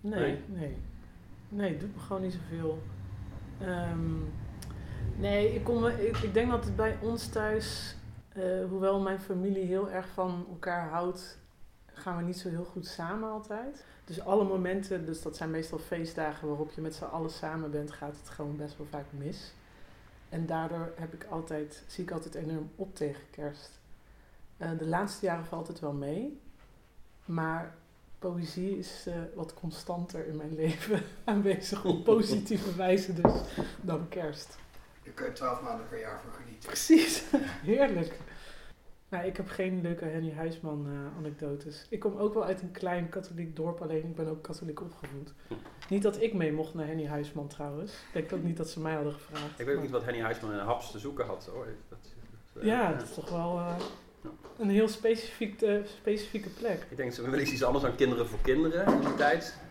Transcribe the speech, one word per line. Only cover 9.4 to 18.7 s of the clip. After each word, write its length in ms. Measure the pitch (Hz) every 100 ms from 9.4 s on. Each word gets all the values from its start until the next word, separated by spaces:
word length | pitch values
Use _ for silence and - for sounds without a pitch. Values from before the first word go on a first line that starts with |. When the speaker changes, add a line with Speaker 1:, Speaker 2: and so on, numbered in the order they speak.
| 190 190
Speaker 1:
heel 260 | 180 190 196
erg 180 | 185 185
van 380 | - 185 175 175
elkaar 380 | 170 180 175 165
houdt, 500 | 165 180 185 - - - - - - -
gaan 240 | - - 175
we 60 |
niet 160 | 170 180
zo 100 | 185
heel 160 | 165
goed 220 | 175 185 175
samen 440 | - 170 208 220
altijd. 540 | 214 208 214 262 294 - -
Dus 160 | - 160
alle 240 | 190 202
momenten, 600 | 190 190 180 196 190 185 160
dus 160 | 160
dat 140 | 160 151
zijn 140 | 160
meestal 280 | 160 160 156
feestdagen 720 | - 170 165 - 156 151 151
waarop 220 | 147 151
je 100 | -
met 140 | 160
z'n 100 | 156
allen 260 | 160 160 160
samen 400 | 160 156 160 156
bent, 200 | 147 147
gaat 240 | - 147 151
het 80 | -
gewoon 280 | - 147 147
best 200 | 147